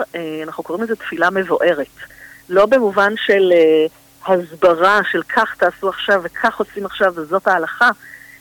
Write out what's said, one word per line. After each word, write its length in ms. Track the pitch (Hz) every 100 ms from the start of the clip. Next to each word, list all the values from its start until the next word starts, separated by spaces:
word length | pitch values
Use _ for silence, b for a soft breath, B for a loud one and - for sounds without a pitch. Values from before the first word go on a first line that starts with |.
| - 170
אה, 260 | 160 156
אנחנו 200 | 156 160
קוראים 200 | 160 175
לזה 120 | 226 220
תפילה 340 | - 165 175
מבוארת. 580 | 190 175 156 170 147 131 - - B B B B
לא 160 | 185 214
במובן 480 | 262 214 190 202 220
של, 340 | - 196 185 175
אה, 300 | 160 156 160 _ _ _ - 180
הסברה 640 | 170 160 180 165 185 208 185
של 120 | 170
"כך 320 | - 240 220 -
תעשו 320 | 180 - 196
עכשיו 320 | 185 - 196
וכך 360 | 170 - 233 -
עושים 260 | 208 202 196
עכשיו 280 | - 190 165
וזאת 320 | 151 190 208
ההלכה", 420 | 180 160 - 240 - B B B B